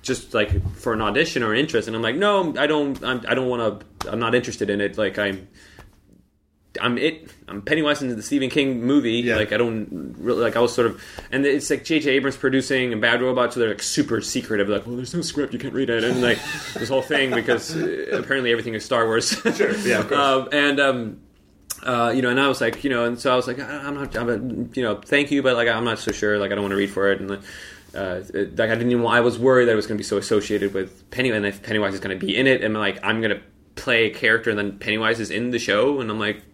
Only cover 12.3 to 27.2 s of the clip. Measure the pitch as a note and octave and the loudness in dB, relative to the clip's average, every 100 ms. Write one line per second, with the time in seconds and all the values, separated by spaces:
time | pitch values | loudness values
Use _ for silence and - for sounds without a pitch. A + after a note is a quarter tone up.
12.3 | C3 C3+ C3 B2+ C3 B2 A2 A#2 A#2+ B2+ | 0 2 2 2 0 0 2 2 2 2
13.3 | B2+ A#2+ B2+ A2+ G2 - - C#3+ A2+ - | 2 0 2 0 0 -2 0 0 0 0
14.3 | B2+ - G#2+ G2 G2+ A#2 A#2+ B2+ F3 D#3+ | -4 -2 0 2 0 -4 -8 -6 -6 -4
15.3 | D3 C3+ A#2+ C3 A2+ B2+ A#2 A#2 B2+ A#2+ | -4 -4 -6 -4 -2 0 2 2 2 2
16.3 | A2+ - - - - A#2 C3+ C3 C#3+ C3+ | 2 -2 -8 -8 -8 -2 -2 0 0 2
17.3 | A#2+ A2+ A#2 B2+ E3 - - - - B2 | 0 0 -2 -2 -4 -4 -4 -4 -4 -2
18.3 | C3+ B2 A#2 A#2 A2 - A#2+ A2+ A2+ - | 0 2 0 -2 -8 -2 0 2 2 0
19.3 | - A3+ - - G#2 B2 A2 - C#3+ C#3 | -2 -2 0 0 0 0 0 2 2 4
20.3 | C3 B2+ D3 C#3+ C#3 C#3 B2+ A2 - - | 2 2 2 2 4 2 2 -6 -10 -20
21.3 | _ _ _ - - C3 A#2+ A#2+ B2+ B2+ | _ _ _ -16 -8 -2 2 2 2 2
22.3 | B2 C#3 B2+ A#2 A#2 C#3 B2 A#2+ A#2+ C3+ | 4 2 2 0 0 -2 0 0 0 2
23.3 | B2+ B2 B2 C3+ D3 C#3+ C#3+ C#3 A2+ A#2+ | 2 0 -6 -8 -8 -8 -6 -4 -2 -2
24.3 | A2 B2 - A#2+ - A#2 G2+ - C#3+ C#3+ | -2 -2 -6 -6 -2 -2 -2 0 0 2
25.3 | C#3+ C3 A#2+ A#2 A2+ A#2+ A2 - G2+ G#2 | 2 2 2 2 2 -2 -2 -4 -2 0
26.3 | G#2 G2 G2+ G2+ G2 G2+ G2 G2 F#2+ | 0 0 -2 0 0 0 2 2 2